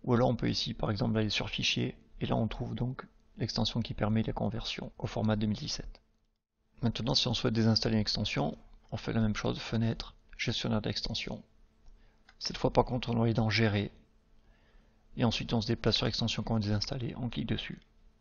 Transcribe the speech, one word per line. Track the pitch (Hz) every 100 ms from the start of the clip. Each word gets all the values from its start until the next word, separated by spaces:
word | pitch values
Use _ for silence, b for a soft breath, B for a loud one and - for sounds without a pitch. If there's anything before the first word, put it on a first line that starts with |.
Ou | -
alors | 120 127
on | 117
peut | 120
ici, | 110 -
par | 117 117
exemple, | 101 120 107
aller | 107
sur | - -
Fichier, | - - - 123 - - -
et | -
là | 123
on | 110
trouve | - 117
donc | 113 123 131 - _ _ -
l'extension | 117 - 113 120
qui | 110
permet | - 107 110
la | 110
conversion | 113 110 110 - - - -
au | -
format | 120 110 107
deux | 107
mille | 101
dix-sept. | 76 - - - _ _ _ _ _ _ _ -
Maintenant, | 117 110 113
si | 143 127
on |
souhaite | 120 127
désinstaller | 113 110 110 117 110
une |
extension, | 104 - 104 143 - - - - -
on | -
fait | -
la | 113
même | 110
chose, | 107 117 117
Fenêtre, | - 113 113 - - - _ -
Gestionnaire | - 113 123 110
d'extension. | 110 107 - 113 - - - _ - _ - - b b b b
Cette | - -
fois | 131
par | 131
contre, | 117 123 120
on | 113
va |
aller | 117
dans | 113 110
Gérer. | 101 110 104 101 - - _ _ - b b b b b b b -
Et |
ensuite, | 120 - -
on | 117
se | 107
déplace | 113 117 -
sur | 123
l'extension | - 117 -
qu'on | 110
veut | 113
désinstaller, | 101 104 - 135 156 -
on | 123
clique | - -
dessus. | - - - _ _ - _